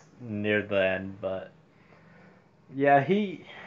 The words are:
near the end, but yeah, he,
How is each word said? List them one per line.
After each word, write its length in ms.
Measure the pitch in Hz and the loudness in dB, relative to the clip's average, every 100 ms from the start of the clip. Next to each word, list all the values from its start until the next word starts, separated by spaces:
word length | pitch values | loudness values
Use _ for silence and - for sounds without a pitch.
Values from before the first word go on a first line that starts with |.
| - - | -20 -18
near 420 | 120 104 104 107 | -10 -6 -2 0
the 200 | 101 101 | 0 0
end, 380 | 95 95 95 98 | 0 0 -6 -10
but 320 | 98 95 - - _ _ _ - - - - - _ _ - | -8 -8 -10 -18 _ _ _ -20 -20 -20 -20 -20 _ _ -14
yeah, 280 | 135 139 139 | 0 6 6
he, 420 | 139 196 202 165 - - | 6 0 0 -8 -16 -20